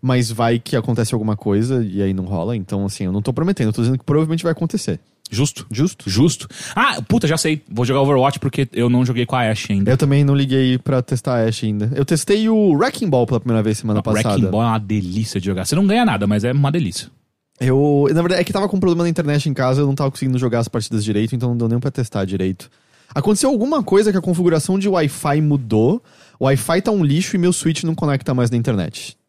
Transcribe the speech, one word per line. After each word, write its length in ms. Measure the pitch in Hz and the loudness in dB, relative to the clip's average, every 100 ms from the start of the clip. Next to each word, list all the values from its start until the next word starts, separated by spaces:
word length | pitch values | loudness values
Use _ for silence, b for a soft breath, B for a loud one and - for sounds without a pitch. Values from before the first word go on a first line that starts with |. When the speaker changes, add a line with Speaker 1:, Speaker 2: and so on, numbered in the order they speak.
Speaker 1:
mas 280 | 127 127 113 | 0 0 0
vai 280 | 113 117 120 | 0 0 0
que 140 | - 113 | -2 -4
acontece 360 | 110 117 110 | -2 -2 0
alguma 220 | 117 107 104 | -2 -2 -4
coisa 480 | - 101 117 131 | 0 0 0 -2
e 180 | 110 95 | -2 -2
aí 100 | 98 | -2
não 100 | 95 | -2
rola. 320 | 92 98 87 117 | -4 -4 -4 -6
Então, 280 | 92 98 98 | -4 -4 -4
assim, 180 | - | -4
eu 80 | 92 | -4
não 80 | 98 | -2
tô 100 | 104 | -2
prometendo, 360 | 123 165 196 117 | -2 -2 0 -2
eu 40 | |
tô 80 | 104 | 0
dizendo 160 | 117 131 | 0 0
que 60 | |
provavelmente 380 | - 147 156 165 | 0 0 2 -2
vai 80 | 170 | -2
acontecer. 480 | 160 165 214 - 85 _ _ - | -2 -2 -4 -4 -8 _ _ -10
Speaker 2:
Justo. 360 | 104 147 - - | -2 -2 -4 -10
Speaker 1:
Justo? 380 | 107 165 - - | -2 -2 -2 -4
Speaker 2:
Justo. 380 | 95 156 - - B B | 2 2 2 -10 B B
Ah, 260 | - 269 - 110 | 0 0 0 0
puta, 200 | 240 156 | 0 2
já 80 | 160 | 0
sei. 240 | 160 156 - | 0 -2 -6
Vou 140 | 101 | -4
jogar 160 | 123 135 | 0 2
Overwatch 400 | 139 139 131 143 | 4 4 2 0
porque 260 | 113 - 131 | -4 -2 -4
eu 160 | - 120 | 0 2
não 160 | 123 | 2
joguei 220 | 127 120 120 | 2 0 -2
com 100 | 127 | 0
a 140 | 117 | 0
Ashe 200 | 107 - | -2 -2
ainda. 160 | 101 98 | 0 2
Speaker 1:
Eu 60 | 127 | 2
também 260 | 143 139 | 4 4
não 100 | 143 | 4
liguei 440 | 139 139 135 131 127 | 2 2 2 2 0
pra 240 | - 135 | 0 -2
testar 320 | 123 127 - 123 | 0 -4 -2 0
a 80 | 113 | 0
Ashe 200 | 113 110 | 0 -2
ainda. 260 | 104 104 | -2 -2
Eu 80 | 127 | -2
testei 440 | 139 160 - 202 220 | 0 0 2 2 4
o 240 | 220 208 | 4 4
Wrecking 360 | 147 240 - 202 | 4 2 0 0
Ball 160 | 139 117 | 2 2
pela 120 | 123 | 0
primeira 240 | 123 113 | 0 0
vez 140 | 107 107 | 0 -2
semana 200 | 110 104 | -2 -2
Speaker 2:
Não, 40 | |
Speaker 1:
passada. 280 | 104 104 117 98 | 0 0 2 2
Speaker 2:
Wrecking 140 | 104 | 2
Ball 120 | 101 | 2
é 40 | 117 | 0
uma 120 | 110 | 0
delícia 600 | 101 107 92 95 110 98 | -2 -4 -2 -4 -4 -4
de 60 | 92 | -4
jogar. 200 | 95 92 | -4 -2
Você 100 | 151 | 0
não 100 | 196 | 2
ganha 160 | 214 | 2
nada, 220 | 233 101 101 | 2 2 0
mas 180 | 104 | 0
é 60 | 113 | 0
uma 200 | 135 139 | 0 0
delícia. 360 | 160 87 - - _ _ _ _ _ | 0 -4 -6 -14 _ _ _ _ _
Speaker 1:
Eu, 460 | 127 131 147 143 143 | 0 2 4 4 4
na 80 | 156 | 2
verdade, 180 | 170 180 | 2 0
é 40 | |
que 80 | 175 | 0
tava 160 | 196 202 | 0 -2
com 100 | 196 | 0
problema 240 | 185 170 | 0 2
na 60 | 170 | 0
internet 380 | 165 151 147 151 | 0 0 0 -2
em 60 | |
casa, 260 | 135 127 131 | 0 0 2
eu 40 | 143 | 0
não 80 | |
tava 160 | 135 143 | 0 -2
conseguindo 280 | - 131 127 | -2 -2 0
jogar 220 | 123 117 | 0 0
as 80 | 117 | -2
partidas 360 | 120 107 110 | -4 -4 -4
direito, 300 | 104 104 110 | -2 0 0
então 160 | 127 123 | -2 -2
não 60 | 120 | 0
deu 100 | 117 | 0
nem 100 | 120 | 0
pra 120 | 131 | -2
testar 340 | - 117 104 | -4 -4 -4
direito. 460 | 95 95 92 92 - b b b b | -4 -2 -2 -4 -10 b b b b
Aconteceu 360 | - 170 208 262 | -4 0 2 2
alguma 320 | 262 247 311 | 0 0 -2
coisa 300 | 208 196 214 | 2 2 4
que 40 | 190 | 2
a 20 | |
configuração 560 | 190 170 175 160 147 190 | 0 0 2 2 0 0
de 100 | 196 | 2
Wi-Fi 520 | 190 156 - 151 147 | 0 0 -2 -2 0
mudou, 600 | 151 143 117 107 117 220 b b b b | 2 0 0 2 2 2 b b b b
o 60 | |
Wi-Fi 360 | 131 135 - 180 | 0 0 0 0
tá 80 | 214 | 2
um 120 | 208 | 0
lixo 300 | 151 147 190 | 2 0 0
e 40 | 190 | 0
meu 140 | 175 | 0
Switch 300 | 180 165 160 | 2 0 -2
não 120 | 170 | -2
conecta 380 | 160 156 139 - | -2 0 -2 -2
mais 180 | 127 120 | 0 0
na 60 | 117 | 0
internet. 600 | 113 107 85 - - - | 0 -2 -2 -8 -16 -18